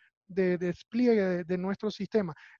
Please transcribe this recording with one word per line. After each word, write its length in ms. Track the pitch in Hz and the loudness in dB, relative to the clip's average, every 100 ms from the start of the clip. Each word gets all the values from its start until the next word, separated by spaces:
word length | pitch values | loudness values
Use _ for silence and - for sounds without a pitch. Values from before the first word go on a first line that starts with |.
| _ _ - | _ _ -8
de, 300 | 180 185 180 | 0 0 2
de 100 | 180 | -2
despliegue 540 | 170 - 233 247 220 | -6 -6 2 4 4
de, 220 | 190 175 | 2 -2
de 140 | 165 180 | -2 -4
nuestro 340 | 185 196 214 | -4 -4 -6
sistema, 420 | - 190 220 180 147 - - | -6 -2 -2 -2 -6 -18 -8